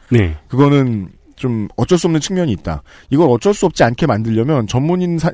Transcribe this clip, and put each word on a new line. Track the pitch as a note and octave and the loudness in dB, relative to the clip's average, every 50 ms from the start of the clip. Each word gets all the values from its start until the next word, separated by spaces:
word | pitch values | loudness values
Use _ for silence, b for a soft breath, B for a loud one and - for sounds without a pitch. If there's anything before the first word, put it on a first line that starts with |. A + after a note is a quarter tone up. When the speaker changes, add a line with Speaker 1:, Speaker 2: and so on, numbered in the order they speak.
| _ - | _ 0
Speaker 1:
네. | B2 A#2 G2+ E2+ D#2+ D#2 - _ | 2 2 2 2 -2 -6 -10 _
Speaker 2:
그거는 | - B2 C#3+ C#3+ C#3+ C#3+ C3+ B2+ A#2 G#2 F#2+ - - _ _ _ _ | 0 2 4 4 4 4 2 0 -2 -4 -6 -10 -14 _ _ _ _
좀 | - - B2+ A#2+ A2 G#2 - - - | -8 -6 -4 -4 -4 -6 -6 -6 -4
어쩔 | A#2+ - F3+ E3+ | -2 0 0 0
수 | - F3 | 2 0
없는 | D#3+ D#3 | 0 -2
측면이 | D3 - F#3+ F#3 F3 D3+ | -2 -4 -4 -2 -2 -2
있다. | G#2 E2+ - - D#2+ D2+ b b b b b - | -4 -4 -6 -8 -8 -8 b b b b b -2
이걸 | B2+ D3 F3 C#3+ | 0 2 4 4
어쩔 | A#2+ A#2 - G3 G#3 | 2 2 2 0 0
수 | - - | 0 0
없지 | F3 - - C#3+ | -2 0 2 2
않게 | A#2 A#2+ - C3 B2 | 0 0 0 -2 -2
만들려면 | A2 G#2 A2 A2+ A2+ A2 A2+ C#3+ D#3+ C3+ A2 G2 | 0 0 -2 -2 0 0 0 0 0 -2 -2 -2
전문인 | - B2 C#3 D#3+ F3 F#3 F3+ F3 E3+ E3 | -2 -2 0 0 0 -2 -2 -2 -2 -2
사-, | D3+ E3 | -2 -4